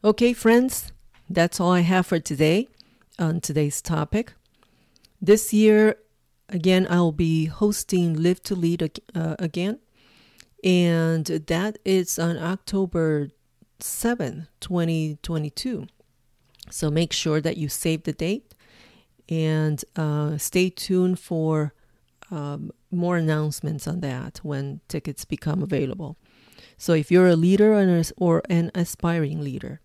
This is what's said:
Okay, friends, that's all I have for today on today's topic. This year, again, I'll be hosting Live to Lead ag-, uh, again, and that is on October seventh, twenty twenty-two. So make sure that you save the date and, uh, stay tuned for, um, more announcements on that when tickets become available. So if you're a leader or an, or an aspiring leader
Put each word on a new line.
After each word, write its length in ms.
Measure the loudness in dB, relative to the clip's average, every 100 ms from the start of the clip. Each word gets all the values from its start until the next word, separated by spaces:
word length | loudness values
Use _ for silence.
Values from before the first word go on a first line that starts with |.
Okay, 300 | 2 4 2
friends, 600 | 2 4 6 4 -2 -10 -18 -20 _ _
that's 300 | 0 0 2
all 120 | 2
I 100 | 4
have 260 | 4 2 2
for 120 | -2
today 480 | -2 0 2 2 -2 _ _ _ _ -4
on 200 | -2 -2
today's 420 | -2 -2 -2 -4
topic. 520 | -4 -4 -2 -4 -4 _ _ _ _ _ _ _ _ _
This 320 | 4 4 6
year, 440 | 4 6 8 6 2 _ _ _ _ _
again, 380 | -2 2 2 4
I'll 240 | 2 2
be 320 | 2 0 2 0
hosting 760 | 0 0 0 -2 0 0 2
Live 200 | 0 0
to 120 | -4 -2
Lead 280 | 0 0
ag-, 180 | -4 -6 _ -6
uh, 200 | -6 -4
again, 420 | -6 -4 -4 -6 _ _ _ _ _ _ -20 _
and 600 | 2 4 4 2 2 0 -2
that 520 | -4 -2 -2 -2 -6 0
is 340 | 0 0 -2
on 180 | -2 -2
October 920 | -4 -6 -4 -2 -2 0 0 0 -4 _ _ _ _ _
seventh, 680 | -12 -4 -4 -2 -6 -8 -16 _
twenty 580 | -6 -2 0 -2 -4 -6
twenty-two. 640 | -6 -6 -6 -8 -8 -8 -10 _ _ _ _ _ _ _ -16
So 220 | -6 -2
make 200 | 0 0
sure 280 | -2 0 0
that 160 | -2 -4
you 100 | -6
save 360 | -4 -2 -2
the 100 | -4
date 400 | -4 -4 -4 _ _ _ _ -20 _ _ _ _
and, 560 | -2 0 0 0 -2 -6 -6
uh, 420 | -2 -2 -2 -4
stay 320 | -2 0 0
tuned 500 | -2 -2 0 2 -2
for, 540 | -4 -4 0 0 -2 _ _ _ _ _ -14
um, 420 | -10 -8 -10 -12 -16 _
more 260 | -4 0 0
announcements 680 | 2 0 -2 -4 -6 -6 -6
on 140 | -6
that 380 | -6 -6 -10 -12
when 380 | -8 -6 -8 -10 _
tickets 380 | -10 -8 -12 -10
become 380 | -8 -4 -4
available. 540 | -2 -2 -4 -6 -12 -14 _ _ _ -20 -20 _
So 160 | 0
if 160 | 0 4
you're 180 | 6 6
a 80 | 6
leader 380 | 4 6 6
or 60 | 6
an, 240 | 4 2 0 -2
or 260 | 0 2 2
an 200 | 0 0 -2
aspiring 680 | -4 -2 -2 0 -2 -4
leader 380 | -8 -8 -10 -14